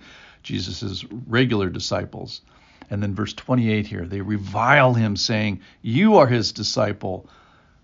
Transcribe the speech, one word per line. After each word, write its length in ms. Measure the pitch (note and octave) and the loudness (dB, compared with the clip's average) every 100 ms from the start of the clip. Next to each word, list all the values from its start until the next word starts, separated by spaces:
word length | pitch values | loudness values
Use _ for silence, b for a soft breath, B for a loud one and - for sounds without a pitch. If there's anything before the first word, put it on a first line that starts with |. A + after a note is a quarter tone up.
| B B B B | B B B B
Jesus's 640 | - G#2 F2+ F2 G2+ F#2 - B2+ B2+ | -8 -6 -6 -8 -8 -8 -10 -14 -4
regular 440 | A#2 B2+ A2 F#2 | 2 2 2 0
disciples. 720 | D#2 - G2 F2+ F#2+ F2+ - _ B B B B | -4 -4 -4 -6 -12 -14 -16 _ B B B B
And 120 | G2+ | -4
then 120 | G#2 | -4
verse 180 | G2 G#2 | -4 -6
twenty-eight 540 | - - B2+ A2+ G#2+ G#2 | -8 -2 0 2 0 -2
here, 180 | G#2 | -6
they 160 | F2 G2 | -8 -6
revile 760 | G2 G#2 F#2+ G#2+ A#2 D3 C3 | -4 -4 -4 -2 2 6 6
him, 220 | A#2 A2 G2+ | 4 2 0
saying, 440 | - A2 G#2+ G2 B B | -2 0 -2 -4 B B
"You 360 | A2+ B2 G#3+ G3+ | -2 2 6 8
are 100 | B2+ | 6
his 260 | A#2+ G2+ | 4 0
disciple." 760 | - - - G#2+ G#2 G2+ F#2 - b b b b b | -6 -6 0 -2 -2 -6 -8 -12 b b b b b